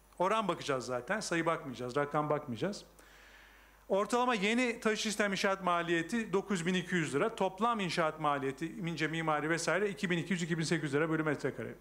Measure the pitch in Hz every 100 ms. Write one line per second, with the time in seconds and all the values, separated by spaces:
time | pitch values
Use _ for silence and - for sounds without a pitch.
0 | - - 180 220 196 170 - 131 120 123
1 | 120 214 - 165 165 160 147 113 123 131
2 | 143 151 151 147 139 110 185 208 - -
3 | - - - - - - - - - 190
4 | 208 240 247 226 202 240 247 240 220 214
5 | 214 202 202 190 202 190 180 175 165 170
6 | 165 233 214 190 190 196 165 185 180 180
7 | 143 135 220 226 185 185 233 226 180 180
8 | 156 156 151 143 135 135 165 233 170 156
9 | 156 160 160 147 156 165 165 170 208 185
10 | 185 170 165 185 170 165 151 165 147 143
11 | 160 156 156 143 135 120 113 -